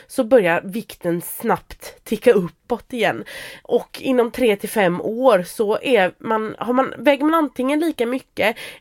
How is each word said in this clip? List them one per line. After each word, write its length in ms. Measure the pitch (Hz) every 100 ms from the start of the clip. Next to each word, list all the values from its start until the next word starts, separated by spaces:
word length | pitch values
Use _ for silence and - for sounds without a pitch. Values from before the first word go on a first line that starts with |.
| -
så 180 | -
börjar 380 | 226 262 175 170
vikten 560 | 196 208 - - 175 170
snabbt 840 | - - 226 175 - - - -
ticka 280 | - 214 247
uppåt 600 | 202 170 - - 233 -
igen. 320 | 240 185 113 - - - -
Och 360 | - 233 - -
inom 280 | - 247 233
tre 260 | 240 247 202
till 120 | 202
fem 320 | 226 185 175
år 420 | - 226 262 196
så 360 | 170 - 208 220
är 300 | - 233 185 -
man, 360 | - 220 220 -
har 140 | 214
man, 220 | 254 262 -
väger 260 | 247 277
man 100 | 302
antingen 460 | 330 285 - 254 302
lika 260 | 330 - 233
mycket 500 | 262 - - 190 233 - -